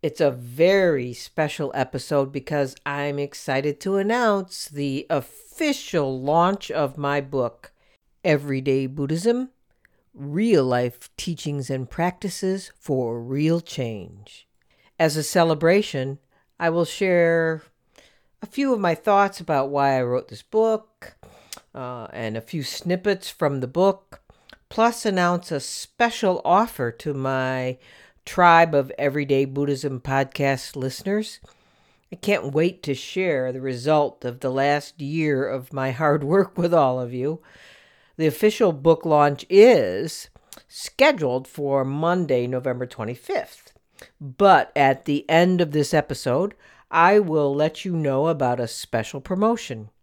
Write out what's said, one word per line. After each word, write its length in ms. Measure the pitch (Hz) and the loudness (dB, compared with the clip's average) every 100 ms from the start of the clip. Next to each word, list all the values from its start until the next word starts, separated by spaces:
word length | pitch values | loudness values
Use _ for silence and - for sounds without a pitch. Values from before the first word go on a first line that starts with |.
It's 200 | 151 - | -6 0
a 100 | 147 | -2
very 800 | 123 120 127 175 196 185 143 123 | -2 -12 2 4 6 4 0 -4
special 600 | 117 - - 151 - 143 | -10 -10 -4 -4 -4 -6
episode 560 | - 131 135 - 147 135 | -4 -4 -6 -2 -2 0
because 420 | 139 131 147 135 - | -6 -4 -4 -4 -6
I'm 340 | 143 143 143 143 | -8 -4 -4 -4
excited 640 | 143 - - 135 147 143 | -6 -8 -4 -2 -2 -4
to 160 | 196 196 | -2 -2
announce 720 | 202 240 233 202 185 - - | 0 2 2 0 -4 -12 -12
the 360 | 143 143 135 - | -6 -4 -4 -2
official 1120 | 147 127 - - - 302 277 - 175 135 131 | -4 -4 -20 -20 -4 -4 -4 -4 -2 -2 -4
launch 500 | 135 160 175 196 - | 0 2 2 0 -6
of 260 | 156 139 151 | -4 -4 -4
my 220 | 143 143 | -2 -2
book, 540 | 135 139 120 - - _ _ _ _ _ | -2 -4 -4 -8 -20 _ _ _ _ _
Everyday 640 | 180 147 143 135 135 135 131 | 0 0 0 -4 0 0 -2
Buddhism, 640 | 143 139 160 220 240 254 _ _ _ _ _ _ | -6 -4 -2 0 -2 -4 _ _ _ _ _ _
Real 500 | - 139 156 233 180 | -16 -8 -2 2 4
Life 460 | 127 123 123 - - - | 4 0 -2 -6 -20 -12
Teachings 520 | - 165 151 143 131 | -10 -8 -6 -8 -6
and 200 | 131 123 | -8 -8
Practices 840 | - 175 175 196 - 185 190 - _ | -4 -4 -4 -10 -6 -4 -4 -8 _
for 420 | - 135 117 117 | -4 -4 -2 -6
Real 380 | 117 139 156 170 | -6 -2 0 0
Change. 880 | - - 120 107 85 92 104 - _ _ _ _ _ - | -4 -8 -6 -8 -14 -20 -20 -20 _ _ _ _ _ 0
As 200 | 165 151 | 0 0
a 40 | |
celebration, 1000 | 147 185 165 151 165 196 208 143 135 139 _ _ _ _ | 0 2 2 4 4 4 2 -6 -6 -10 _ _ _ _
I 120 | 170 | -2
will 160 | 170 | 0
share 760 | 165 - 190 175 170 165 165 160 - _ _ _ _ _ _ _ | -2 -2 2 4 4 2 0 -4 -10 _ _ _ _ _ _ _
a 40 | |
few 260 | 214 - 277 | -10 -4 0
of 80 | 233 | 2
my 160 | 185 | 0
thoughts 460 | 165 - 202 196 - | 0 2 4 2 -2
about 280 | 165 143 139 | -2 -2 0
why 280 | 143 139 131 | 0 2 2
I 60 | |
wrote 260 | 123 123 - | 0 -2 -4
this 140 | 107 | -20
book, 760 | _ 220 226 220 _ _ - _ - - _ - _ | _ 0 0 0 _ _ -20 _ -20 -20 _ -20 _
uh, 320 | 131 123 123 110 | -14 -12 -12 -12
and 240 | - 113 113 | -8 -6 -8
a 40 | |
few 220 | - 165 | -8 -8
snippets 680 | 131 - 170 180 208 190 - | -8 -8 -4 -2 -2 -4 -6
from 300 | - 151 139 | -4 -2 -2
the 80 | 127 | -4
book, 540 | 160 196 190 _ - _ _ _ - _ | 2 2 0 _ -20 _ _ _ -20 _
plus 360 | - 233 226 | 2 2 2
announce 460 | 220 190 175 175 - | -2 2 2 0 -4
a 80 | 147 | -8
special 840 | - - - - 233 - 196 180 | -6 -12 -14 -2 -2 2 0 0
offer 440 | - 185 226 - 120 | 2 2 2 -2 -6
to 240 | - 151 | -4 -8
my 640 | 139 135 131 131 131 127 127 _ - - _ | -4 -2 -2 -2 -2 -4 -8 _ -20 -20 _
tribe 500 | - - 175 165 165 | -6 4 8 8 6
of 160 | 147 135 - | 4 0 -2
Everyday 440 | 143 143 143 135 | -2 -2 0 2
Buddhism 560 | 139 139 143 135 147 127 | 0 -2 -2 -2 -4 -6
podcast 760 | - 135 135 - 139 131 - | -2 -2 -2 -2 0 -2 -6
listeners. 640 | 139 131 - 190 208 220 - - _ _ _ _ _ _ | -8 -8 -6 -4 -4 -4 -14 -20 _ _ _ _ _ _
I 20 | |
can't 360 | 180 - 202 131 | -6 -2 0 0
wait 320 | 143 170 170 | 0 0 -2
to 100 | 151 | -6
share 580 | 131 - 190 185 139 127 | -6 -6 -4 -2 0 -2
the 100 | 127 | -4
result 600 | 131 123 135 151 143 - | -6 -4 0 2 2 -4
of 180 | 123 123 | -10 -4
the 100 | 131 | -4
last 500 | 131 143 147 - - | 0 0 0 -4 -12
year 460 | 143 160 151 135 131 | -6 -2 0 0 -2
of 260 | 131 127 | -6 -8
my 160 | 139 131 | -6 -4
hard 340 | 123 156 147 | 0 2 2
work 320 | 143 190 190 | 2 2 2
with 160 | - 170 | -2 2
all 280 | 170 135 127 | 4 4 0
of 120 | 120 | -6
you. 300 | 123 135 160 _ - - - _ _ _ - | -4 -4 -6 _ -20 -20 -20 _ _ _ 0
The 100 | 156 | 0
official 440 | 151 214 - 208 | 2 0 4 0
book 320 | 147 156 160 | 4 2 2
launch 440 | 165 151 143 139 - | 4 4 4 0 4
is 800 | 196 233 202 101 92 156 - - _ _ - _ | 8 8 8 2 -2 -6 -10 -18 _ _ -20 _
scheduled 800 | - - - 262 190 143 127 131 | -16 -14 2 4 4 -2 -2 -6
for 360 | - 143 139 | -6 -2 0
Monday, 640 | 135 143 165 180 156 127 | 0 0 0 0 0 0
November 400 | 123 127 127 123 | 0 -4 -4 -6
twenty-fifth. 880 | 127 - 110 123 - 381 - - _ _ _ _ - _ | -8 -8 -8 -8 -6 -6 -6 -18 _ _ _ _ -20 _
But 500 | 143 127 202 160 - | -16 2 6 6 4
at 300 | 147 139 135 | 2 2 2
the 220 | - 143 - | -2 -4 2
end 320 | 160 180 180 | 4 4 2
of 120 | 165 | 0
this 200 | 151 143 | 0 2
episode, 640 | 160 - 135 131 127 202 - _ _ _ | 0 0 -6 -2 -2 -2 -8 _ _ _
I 260 | 165 175 208 | 4 6 6
will 380 | 185 156 143 | 4 0 0
let 280 | 139 156 156 | 2 0 -2
you 120 | 190 | -6
know 320 | 170 147 135 160 | -2 0 0 0
about 320 | 151 127 123 | 0 0 0
a 80 | 117 | -4
special 540 | - - 117 110 139 | -8 -6 -4 -4 -10
promotion. 680 | - 185 214 233 - 113 107 _ | -6 0 0 0 -6 -12 -14 _